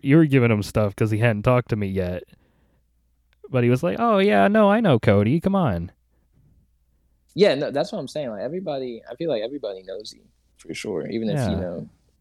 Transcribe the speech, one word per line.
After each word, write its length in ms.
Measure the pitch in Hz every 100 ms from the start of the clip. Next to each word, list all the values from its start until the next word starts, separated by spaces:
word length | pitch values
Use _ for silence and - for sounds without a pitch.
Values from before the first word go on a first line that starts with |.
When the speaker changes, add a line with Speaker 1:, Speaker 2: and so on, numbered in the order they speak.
Speaker 1:
you 120 | 143 156
were 100 | 156
giving 260 | 135 117
him 100 | 107
stuff 320 | 98 113 104
'cause 160 | - 110
he 80 | 107
hadn't 240 | 120 104
talked 280 | 117 123 -
to 60 | 107
me 120 | 101
yet. 340 | 95 90 90 - _ _ _ _ _ _ _ _ _ _ _ -
But 160 | 127
he 60 | 120
was 120 | 127
like, 140 | 170 202
"Oh, 200 | 233 202
yeah, 280 | 196 208 196
no, 240 | 214 202
I 80 | 214
know 220 | 214 120
Cody. 400 | - 101 104 160
Come 160 | 190 196
on." 340 | 156 87 87 - _ _ _ _ _ _ _ _ _ _ _ _ _
Speaker 2:
Yeah, 220 | 156 196 139
no, 160 | 135
that's 180 | 135 165
what 80 | 214
I'm 80 | 131
saying. 240 | 156 131
Like, 120 | 104
everybody, 600 | 117 180 180 139 127 113 -
I 60 | -
feel 120 | 165
like 140 | 117
everybody 400 | 113 143 113 95
knows 300 | 92 92 110
you, 60 | - _ _ _ _
for 140 | -
sure. 360 | - 101 90 -
Even 200 | 113 110
if, 60 | 143 113
you 60 | 85
Speaker 1:
Yeah. 40 |
Speaker 2:
know, 280 | 90 85 - _ _ _